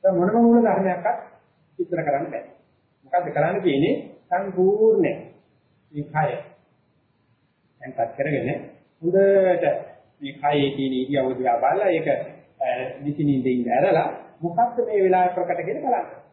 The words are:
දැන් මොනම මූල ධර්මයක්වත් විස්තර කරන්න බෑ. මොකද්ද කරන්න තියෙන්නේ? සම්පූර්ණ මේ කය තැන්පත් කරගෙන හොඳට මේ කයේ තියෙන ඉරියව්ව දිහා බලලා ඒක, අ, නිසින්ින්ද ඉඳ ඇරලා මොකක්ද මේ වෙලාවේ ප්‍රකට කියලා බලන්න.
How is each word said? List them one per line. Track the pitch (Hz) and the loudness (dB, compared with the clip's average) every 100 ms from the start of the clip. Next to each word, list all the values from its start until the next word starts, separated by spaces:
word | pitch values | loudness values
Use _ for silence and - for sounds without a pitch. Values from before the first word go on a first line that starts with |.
දැන් | 190 175 | 2 2
මොනම | 180 226 | 2 4
මූල | 233 233 | 6 6
ධර්මයක්වත් | 220 196 190 175 190 - - _ _ _ _ - | 4 2 -2 -2 -4 -4 -10 _ _ _ _ -10
විස්තර | - 170 | -6 -4
කරන්න | 151 135 117 | -2 -2 -4
බෑ. | 117 - - _ _ _ _ | -8 -12 -20 _ _ _ _
මොකද්ද | 135 180 - | _ -2 -2
කරන්න | - 160 196 | -2 0 0
තියෙන්නේ? | 180 139 185 285 - - _ | 0 2 2 0 -6 -20 _
සම්පූර්ණ | 180 202 180 185 208 220 196 | -4 -4 0 2 4 4 4
මේ | 151 110 110 - _ _ _ _ _ 147 | 2 -2 -12 -20 _ _ _ _ _ -12
කය | 147 156 143 120 117 _ _ _ _ _ _ _ _ _ _ _ _ _ | -6 -2 -2 -4 -12 _ _ _ _ _ _ _ _ _ _ _ _ _
තැන්පත් | - - - | -14 -6 -6
කරගෙන | - 156 139 123 - - - _ _ | -4 -2 -2 -4 -6 -10 -20 _ _
හොඳට | 165 185 196 196 185 170 156 - - - _ _ | 0 4 6 6 4 2 0 -2 -8 -20 _ _
මේ | 143 | -14
කයේ | 151 143 147 139 | -4 0 2 0
තියෙන | 135 135 127 | -2 -4 -2
ඉරියව්ව | 131 139 131 | -2 -2 -2
දිහා | 123 127 120 | -2 0 2
බලලා | 135 180 196 | 2 2 2
ඒක, | 160 147 135 - - _ _ | 0 0 -2 -4 -14 _ _
අ, | 127 127 127 135 | -4 -4 -6 -8
නිසින්ින්ද | 143 147 147 135 127 | -8 -2 0 2 0
ඉඳ | 123 120 | -2 0
ඇරලා | 120 185 147 - - - _ | 2 4 2 0 -6 -18 _
මොකක්ද | 170 175 240 247 | -4 0 0 0
මේ | 233 208 | -2 0
වෙලාවේ | 190 185 180 185 | 2 4 2 0
ප්‍රකට | - 180 | -4 -4
කියලා | 165 - | -4 -6
බලන්න. | 262 - - - - | -2 -2 -4 -14 -20